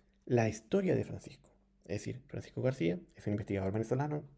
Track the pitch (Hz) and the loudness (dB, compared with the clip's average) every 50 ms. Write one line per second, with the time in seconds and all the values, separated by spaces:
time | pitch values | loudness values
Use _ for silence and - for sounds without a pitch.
0 | _ _ _ _ - - 123 120 113 110 104 - - - - 196 190 180 135 113 | _ _ _ _ -4 2 4 4 4 4 2 -2 -4 0 0 2 4 4 4 2
1 | 104 - - 95 - - - - - - _ _ _ _ _ _ - - - 104 | 2 0 -4 -10 -10 -12 -18 -18 -20 -20 _ _ _ _ _ _ -10 -6 -6 -4
2 | - 110 113 123 - - - - - - - - 117 127 131 - 165 170 180 180 | -4 -6 -8 -8 -10 -10 -10 -10 -10 -8 -6 -2 0 0 2 2 2 0 0 0
3 | - - - - - 107 104 104 104 - 101 98 95 95 98 110 113 - 123 131 | -4 -12 -16 -8 -4 -2 -2 -2 0 0 0 0 0 0 0 0 0 0 0 0
4 | 143 151 151 147 - - - | 0 0 -2 -4 -6 -8 -16